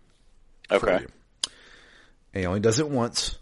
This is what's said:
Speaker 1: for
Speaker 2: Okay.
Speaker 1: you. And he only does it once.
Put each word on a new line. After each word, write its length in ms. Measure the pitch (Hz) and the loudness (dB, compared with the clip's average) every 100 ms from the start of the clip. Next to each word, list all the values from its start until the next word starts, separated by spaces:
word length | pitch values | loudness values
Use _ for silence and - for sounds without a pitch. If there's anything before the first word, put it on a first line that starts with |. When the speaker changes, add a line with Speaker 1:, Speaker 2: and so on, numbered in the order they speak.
| _ _ _ - - - - | _ _ _ -20 -20 -20 0
Speaker 1:
for 60 | 98 101 | 2 4
Speaker 2:
Okay. 140 | 90 | 0
Speaker 1:
you. 40 | - - _ _ - - - - - - - _ _ | -2 -14 _ _ -10 -10 -20 -20 -20 -20 -20 _ _
And 80 | 98 | -4
he 40 | 90 | -2
only 120 | 101 | 2
does 200 | 110 120 | 2 2
it 100 | 151 | 0
once. 480 | 131 117 - - - | 0 -2 -2 -6 -8